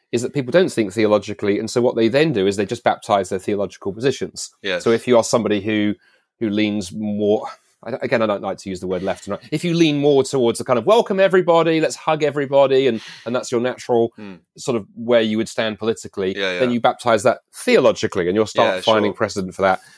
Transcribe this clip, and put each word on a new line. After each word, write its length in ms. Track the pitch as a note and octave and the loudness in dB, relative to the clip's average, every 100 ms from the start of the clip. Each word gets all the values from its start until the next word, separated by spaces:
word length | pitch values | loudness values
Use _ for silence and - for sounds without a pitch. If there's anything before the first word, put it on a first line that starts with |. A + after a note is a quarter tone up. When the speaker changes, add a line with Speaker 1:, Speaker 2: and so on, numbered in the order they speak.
| _ | _
Speaker 1:
is 100 | A#2+ | -4
that 100 | B2 | -4
people 180 | C#3+ B2 | -4 0
don't 200 | E3+ D#3 | 2 2
think 220 | - G2+ | 0 -2
theologically, 640 | A2+ G#2+ G#2 G#2 - G2+ G#2 | 0 2 2 0 -4 -2 -2
and 100 | A2 | 0
so 100 | B2 | 0
what 140 | B2 A2+ | 0 2
they 120 | A2+ | 2
then 240 | C#3 D#3+ | 2 2
do 120 | A2 F#2+ | 2 0
is 100 | G2 | 0
they 100 | G2 | -4
just 160 | A#2+ | -2
baptize 460 | A2+ - - G2+ F#2 | -2 -2 0 0 0
their 100 | F#2+ | -6
theological 520 | - G2+ F#2 - G2+ | -4 -4 -4 -8 -10
positions. 600 | G#2 C3 - E2+ - - _ | -4 -2 -2 -6 -10 -14 _
Speaker 2:
Yes. 220 | G2 F2+ | -6 -2
Speaker 1:
So 80 | A#2 | 0
if 160 | A2+ B2 | 0 4
you 100 | A#2 | 2
are 60 | |
somebody 360 | - A#2+ G#2 G#2 | 4 0 0 -2
who, 340 | G#2+ G#2+ G#2 G2 _ _ _ - | -2 0 0 -4 _ _ _ -6
who 100 | A2 | -2
leans 420 | G#2 G#2+ G#2 F2+ | 0 0 -2 -6
more, 560 | G#2+ G#2+ G#2 G#2 G#2+ - - _ _ | -8 -6 -2 0 0 -2 -16 _ _
I 100 | A2+ | -12
don't, 120 | - | -8
again, 180 | B2 A#2+ | -2 0
I 40 | G#2+ | 0
don't 160 | G2 | -2
like 160 | G2+ F2+ | -4 -8
to 100 | G2 | -8
use 120 | F2+ | -8
the 60 | F#2 | -6
word 160 | F2+ | -4
left 220 | F#2+ - G2 | -4 -6 -8
and 100 | G2+ | -10
right. 120 | - | -6
If 120 | D#3 | -4
you 100 | F3 | -2
lean 260 | E3+ D#3+ D3 | 2 2 2
more 220 | C#3+ C#3 | 4 4
towards 360 | - C#3 A#2 C3 | 2 2 0 0
the 60 | C3+ | 0
kind 120 | A#2+ | 0
of 80 | A#2 | 4
"welcome 320 | A3+ - F#3+ | 4 4 2
everybody, 600 | F#3+ F#3 F3 E3 E3 D#3+ | 4 4 4 4 4 2
let's 160 | D3 - | 0 -2
hug 280 | - D#3 | -2 0
everybody," 640 | D3 D3 C3+ C#3 C3+ C3+ C3+ | 0 -2 2 4 6 4 2
and, 120 | A2 - - A#2 | 0 -6 -14 -6
and 80 | |
that's 180 | A#2+ - | -6 -2
your 80 | A#2+ | -2
natural 500 | B2 - - A#2 A2 - | -2 -4 -2 0 0 -4
Speaker 2:
Hmm. 180 | G2+ F2 _ - | -18 -18 _ -12
Speaker 1:
sort 180 | - A#2 | -6 -6
of 100 | F#2+ A#2+ | -6 -8
where 260 | A#2 A#2 | 2 2
you 160 | A2 A2 | 2 -2
would 100 | A2+ | -4
stand 320 | - A2 G#2 | -4 -6 -4
politically, 560 | A2 A2 G2+ G#2 F#2+ G2 | -4 -4 -6 -4 -4 -2
Speaker 2:
Yeah, 220 | F#2+ F2+ | -2 0
Speaker 1:
then 100 | B2 | 0
Speaker 2:
yeah. 40 | |
Speaker 1:
you 80 | A#2+ | 0
baptize 420 | B2+ - A#2+ A2 | 0 0 0 2
that 160 | A#2 - _ | 2 0 _
theologically, 720 | - - G#3+ A#2+ F#2 G#2+ G2 F2 | -8 0 4 4 2 -2 -2 0
and 80 | G#2 | 0
you'll 120 | G#2+ | 0
start 280 | B2+ A2 F#2 | 0 0 0
Speaker 2:
Yeah, 60 | |
Speaker 1:
finding 300 | A2+ G#2+ G#2 | 0 2 0
Speaker 2:
sure. 60 | - | -2
Speaker 1:
precedent 380 | G#2 G2+ F#2 - | -4 -4 -6 0
for 60 | |
that. 180 | F#2+ F#2 - | 0 0 -4